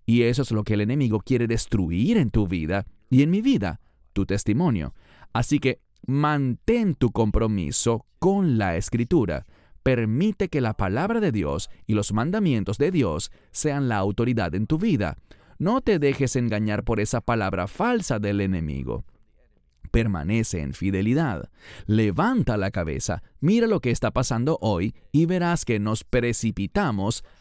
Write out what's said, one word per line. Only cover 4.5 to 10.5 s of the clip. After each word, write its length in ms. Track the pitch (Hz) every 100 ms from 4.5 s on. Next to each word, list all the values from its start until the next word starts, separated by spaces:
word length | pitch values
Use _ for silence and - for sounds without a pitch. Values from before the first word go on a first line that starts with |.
| 113 175 107 67 - - - -
Así 240 | 117 120 147
que 220 | 127 - _ _ -
mantén 880 | 139 151 147 135 120 - 233 208
tu 180 | 139 120
compromiso 920 | - 110 104 113 101 76 - 120 117 - _
con 400 | 180 196 180 113
la 160 | 98 82
Escritura. 720 | - 113 120 170 98 71 - - _ -
Permite 680 | 131 123 110 120 214 208
que 120 | 185